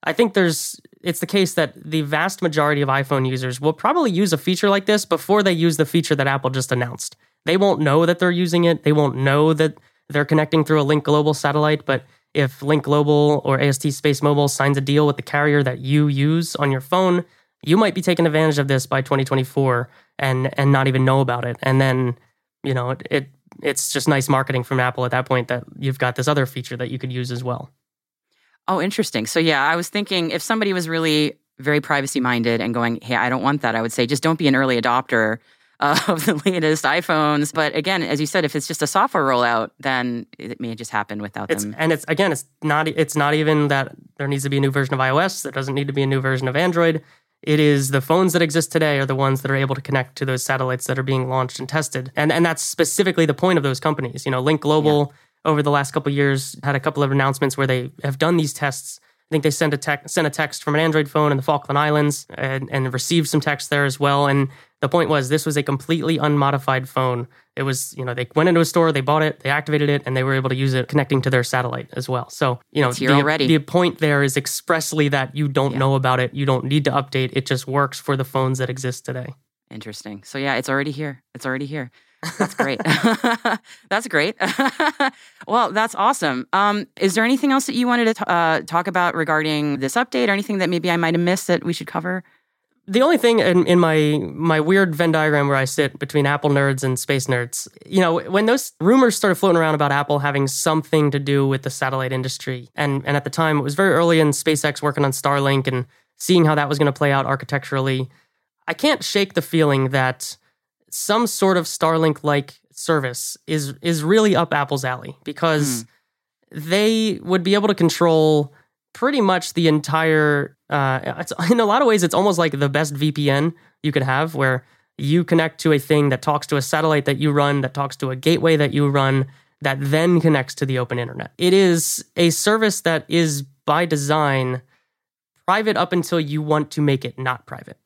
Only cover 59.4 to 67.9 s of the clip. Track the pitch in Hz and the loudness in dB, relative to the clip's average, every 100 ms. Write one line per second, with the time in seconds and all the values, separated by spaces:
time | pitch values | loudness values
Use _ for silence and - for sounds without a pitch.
59.4 | 156 143 156 143 - 143 - - 156 - | 0 0 0 -2 -4 -4 -2 -2 -2 -2
60.4 | 151 - - 156 160 160 147 156 151 139 | -6 -4 -2 0 2 2 0 0 2 2
61.4 | 135 147 - 139 151 151 147 143 - - | 0 -2 0 0 2 2 0 -2 -10 -8
62.4 | 135 135 135 135 131 127 - 170 151 156 | -6 -6 -6 -4 -4 -4 0 0 2 0
63.4 | 147 143 - 147 139 131 143 143 143 139 | 0 -4 -2 0 0 0 0 2 2 2
64.4 | 135 - _ _ 139 175 156 147 127 151 | 0 -6 _ _ 0 0 2 0 0 -2
65.4 | 160 147 143 139 - 165 147 165 147 147 | 0 -2 -2 -4 -2 -2 0 0 2 2
66.4 | 139 139 135 131 127 - 131 120 120 _ | 2 0 0 -2 -2 -2 -2 -2 -6 _
67.4 | _ - 135 131 - | _ -6 -4 -4 -6